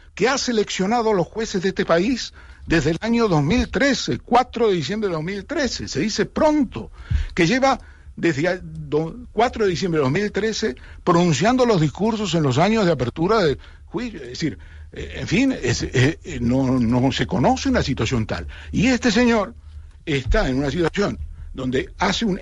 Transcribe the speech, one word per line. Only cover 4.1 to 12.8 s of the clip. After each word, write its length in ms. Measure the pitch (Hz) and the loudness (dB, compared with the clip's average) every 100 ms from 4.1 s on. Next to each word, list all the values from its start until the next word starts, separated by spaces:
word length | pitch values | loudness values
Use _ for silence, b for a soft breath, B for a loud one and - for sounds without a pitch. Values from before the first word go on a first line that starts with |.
| 120 | -6
cuatro 480 | - 233 247 - 226 | 2 2 2 2 2
de 80 | 180 | 2
diciembre 340 | 131 214 202 | -2 -4 -2
de 60 | 160 | -4
dos 80 | |
mil 220 | 160 202 185 | -6 -8 -6
trece, 420 | 311 262 - 104 | -2 -2 -4 -6
se 120 | - | -4
dice 240 | 220 214 196 | -2 -2 -2
pronto, 640 | - 311 302 233 220 196 B B B B | 2 4 4 0 -4 -12 B B B B
que 140 | - 165 | 0 2
lleva 320 | 254 269 247 b b b - | 4 2 2 b b b -2
desde 300 | - 127 175 | -2 0 -2
a-, 100 | 185 | -2
do-, 680 | 175 160 147 147 160 240 - | -8 -14 -2 -2 -2 -8 -6
cuatro 320 | - 240 240 | 0 0 2
de 80 | 202 | 0
diciembre 280 | 156 185 156 | 0 0 2
de 40 | |
dos 80 | 131 | 2
mil 200 | 170 208 | 0 -2
trece, 420 | 196 220 208 220 247 B B - | -2 -2 -2 -4 -4 B B 2
pronunciando 600 | 170 175 131 202 254 247 | 4 4 4 2 4 4
los 140 | 190 | 4
discursos 540 | 151 - 214 214 202 | 2 0 -2 0 -2
en 100 | 165 | 0
los 140 | 143 123 | 2 2
años 280 | 190 226 | 2 4